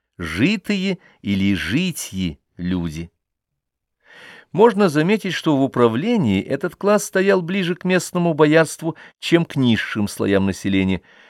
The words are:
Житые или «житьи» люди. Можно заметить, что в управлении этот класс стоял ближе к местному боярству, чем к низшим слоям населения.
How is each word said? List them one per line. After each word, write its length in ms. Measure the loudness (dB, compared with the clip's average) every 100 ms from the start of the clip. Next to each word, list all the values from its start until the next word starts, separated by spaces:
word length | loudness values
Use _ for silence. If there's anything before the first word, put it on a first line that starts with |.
| _ -14
Житые 800 | -10 -2 -2 -2 -4 -4 -4 -6 _ _
или 320 | -4 -2 0
«житьи» 880 | -2 -2 -2 -2 -6 -10 -6 -6 -6 _ -10
люди. 540 | -6 -4 -4 -8 -14 _ _ _ _ _ _ _ _ _ _ -20 -20 -20 _
Можно 380 | 4 4 4 2
заметить, 460 | 2 2 0 -2
что 220 | -4 0 0
в 60 |
управлении 800 | 0 2 2 2 -2 0 0 0
этот 320 | -2 -4 -6
класс 300 | -4 0 0
стоял 380 | 0 -2 2 0
ближе 320 | 0 -2 -2
к 100 | -2
местному 500 | 0 0 0 -2 0
боярству, 640 | 4 4 4 2 -2 -8 -8 -12 _
чем 240 | 0 2
к 120 | 2 0
низшим 520 | 2 2 0 -4 -4
слоям 380 | -2 0 2 0
населения. 560 | -2 0 2 2 0 -6 _ -20